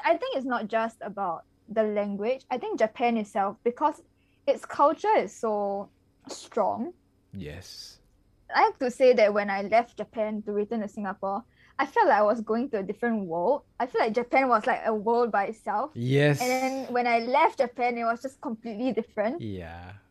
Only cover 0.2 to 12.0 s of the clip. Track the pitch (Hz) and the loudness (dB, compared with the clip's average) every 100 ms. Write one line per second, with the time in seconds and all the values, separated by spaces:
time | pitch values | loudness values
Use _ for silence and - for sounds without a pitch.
0.2 | 523 269 254 240 202 226 226 - 208 196 | 0 -4 -2 -4 -2 -2 -2 -6 -12 -6
1.2 | 185 160 - _ - 220 214 208 202 196 | -6 -6 -10 _ -4 0 0 0 -2 -2
2.2 | 214 262 - 254 440 359 330 - 240 226 | -4 -4 -4 -6 -4 0 -2 2 0 0
3.2 | 208 214 190 - 233 240 311 - - _ | -2 -2 -2 -2 -4 0 0 -2 -12 _
4.2 | _ _ - 233 - - 294 311 415 415 | _ _ -2 -2 -4 2 4 4 2 2
5.2 | 196 - 220 208 202 202 - _ _ _ | 0 -4 -2 -2 -2 -4 -8 _ _ _
6.2 | - - - 240 190 - 311 - _ _ | -18 -18 -8 -2 -2 -2 -6 -10 _ _
7.2 | _ 98 73 92 - - - - _ _ | _ -14 -12 -12 -16 -18 -20 -20 _ _
8.2 | _ _ - - 415 - 247 240 254 220 | _ _ -4 2 2 2 -4 4 6 8
9.2 | 208 208 202 196 202 220 233 - 208 233 | 4 4 -2 -4 2 2 2 -6 -10 -4
10.2 | 214 214 208 208 208 226 208 220 196 202 | -4 -4 -4 -4 -2 -4 -6 -8 -8 -6
11.2 | 196 196 - _ _ - 285 466 | -6 -6 -10 _ _ -4 0 4